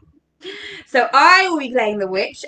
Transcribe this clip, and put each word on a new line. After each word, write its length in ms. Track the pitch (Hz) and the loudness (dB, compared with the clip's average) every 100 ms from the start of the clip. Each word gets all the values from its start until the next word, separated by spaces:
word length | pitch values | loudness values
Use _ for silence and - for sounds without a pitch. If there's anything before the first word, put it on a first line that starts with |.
| _ _ _ _ 370 403 415 381 - | _ _ _ _ -18 -16 -16 -18 -4
So 220 | 262 240 | -2 0
I 360 | 269 320 359 381 | 4 6 6 4
will 100 | 320 | -2
be 140 | 262 | -4
playing 260 | 247 214 208 | -2 -2 -2
the 80 | 190 | -4
witch, 380 | 190 220 - | -4 -4 -8